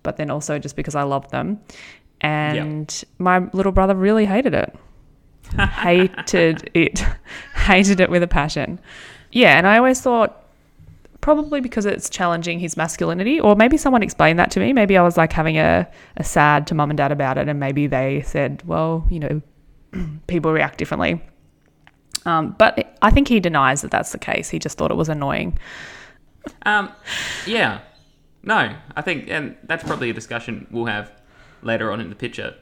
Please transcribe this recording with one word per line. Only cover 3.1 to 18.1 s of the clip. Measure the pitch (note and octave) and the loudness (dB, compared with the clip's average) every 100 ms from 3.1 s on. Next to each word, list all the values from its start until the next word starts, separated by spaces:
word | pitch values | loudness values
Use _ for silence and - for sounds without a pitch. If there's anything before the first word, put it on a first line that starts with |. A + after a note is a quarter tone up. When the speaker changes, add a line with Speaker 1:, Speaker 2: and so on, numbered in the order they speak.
| _ | _
Speaker 1:
my | F3+ F#3 F3+ | 2 2 2
little | F#3 F#3+ | -2 0
brother | F#3+ F#3+ F#3+ | 2 2 2
really | G3 A3 G#3 | 2 2 2
hated | G3+ C4+ D3 | 2 0 0
it. | - - - - - _ _ _ - | -4 -8 -20 -20 -20 _ _ _ -8
Speaker 2:
<laughs> | - | -2
Speaker 1:
Hated | G3 - F#3 F3 F#3 - - F#3 E3 D#3+ - | -2 0 2 4 4 -2 -2 2 2 0 -2
it. | E3+ E3 - - - - | 0 0 2 -2 -2 -12
<laughs> | - - - | -20 -10 0
Hated | - F#3 G3 F#3+ | 4 6 6 4
it | F#3 | 4
with | F3 | 2
a | F3 | 2
passion. | E3 D3+ D#3 - F3 - - - - _ | 0 0 -4 -6 -8 -14 -20 -20 -20 _
Yeah, | A#3+ G#3+ D3 | 4 6 8
and | F#3 | 6
I | A3 | 6
always | B3+ B3+ | 4 2
thought, | C4 A#3+ G#3 - _ _ _ _ - - - - | 0 0 0 -2 _ _ _ _ -20 -20 -20 -6
probably | - D4+ D4 C#4+ | 2 2 2 -4
because | B3 A3+ G3+ | -2 -2 -2
it's | - - | -2 -6
challenging | - F3 E3+ E3+ E3+ | -2 -2 0 -4 -6
his | E3+ D#3+ | -6 -4
masculinity, | D#3+ - E3 E3+ G#3 D#4+ | -6 -2 -4 -2 0 4
or | G#3 G#3 | 6 6
maybe | A#3 D4+ | 6 4
someone | C#4 B3 | 2 2
explained | - - D#3 E3+ | 0 2 4 4
that | - | 2
to | G3 | 2
me. | G3 | 2
Maybe | C4+ G3+ F#3+ | 2 4 6
I | |
was, | F3 E3+ | 4 4
like, | E3 | 2
having | - D#3+ D#3 | 2 0 2
a, | D#3+ F3 E3+ - - - | 2 2 0 -12 -18 -10
a | |
sad | - E3 D3 D3 D3+ | -2 2 4 4 0
to | D#3 | -2
mum | D3 | 0
and | D3 | 0
dad | C#3 | -2
about | C#3+ C3+ C3 | 0 -2 -2
it, | C#3 | -2
and | D3 | -4
maybe | C#3 C#3 D3 | -2 -2 0
they | C3 C3+ | 0 -2